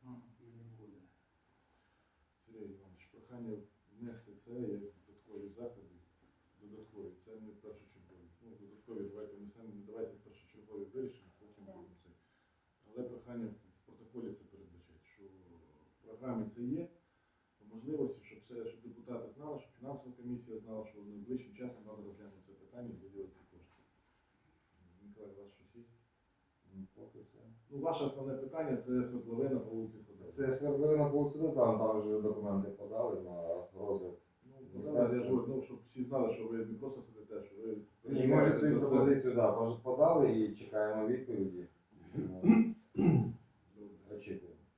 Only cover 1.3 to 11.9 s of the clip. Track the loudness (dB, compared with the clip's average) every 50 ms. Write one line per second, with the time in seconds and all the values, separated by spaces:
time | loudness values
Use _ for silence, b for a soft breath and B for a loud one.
1.3 | _ _ _ _ _ _ _ _ _ _ _ _ _ _ _ _ _ _ _ _
2.3 | _ _ _ _ -16 -14 -14 -14 -14 -18 -20 -20 -20 -20 -20 -20 _ -20 -20 -18
3.3 | -14 -12 -8 -8 -8 -10 -10 -18 _ _ _ _ _ -12 -12 -12 -12 -12 -18 -20
4.3 | -20 -20 -16 -12 -8 -6 -4 -4 -4 -6 -8 -12 -16 -20 _ _ -20 -20 _ _
5.3 | -14 -14 -14 -14 -12 -12 -12 -12 -12 -14 -20 -20 -20 -20 -20 _ _ _ _ _
6.3 | _ _ _ _ _ _ -20 -20 -18 -18 -20 -18 -16 -14 -14 -14 -14 -18 _ -20
7.3 | -18 -18 -18 -18 -20 -18 -18 -18 -18 -18 -20 -20 _ -20 -20 -20 -20 -20 -20 -20
8.3 | -20 _ -20 -20 -20 -20 -20 -20 -20 -20 _ -12 -10 -8 -8 -10 -10 -10 -12 -12
9.3 | -12 -14 -16 -16 -16 -16 -18 -16 -16 -16 -16 -14 -8 -8 -8 -8 -8 -14 -20 -20
10.3 | -20 -20 -20 -20 _ -20 -20 -14 -12 -12 -12 -8 -6 -6 -6 -6 -8 -12 -20 -20
11.3 | _ _ -20 -20 -20 -20 -20 -20 -18 -20 -20 -20